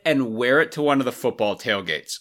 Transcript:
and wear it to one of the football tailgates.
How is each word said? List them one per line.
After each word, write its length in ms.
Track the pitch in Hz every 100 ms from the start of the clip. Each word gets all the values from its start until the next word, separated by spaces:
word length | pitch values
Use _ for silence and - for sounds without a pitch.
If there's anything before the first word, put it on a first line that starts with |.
| 165
and 300 | 139 123 110
wear 260 | 123 143
it 100 | 160
to 100 | 156
one 180 | 147 139
of 60 | 123
the 60 |
football 460 | 117 123 - 104 95
tailgates. 640 | 123 101 90 76 - -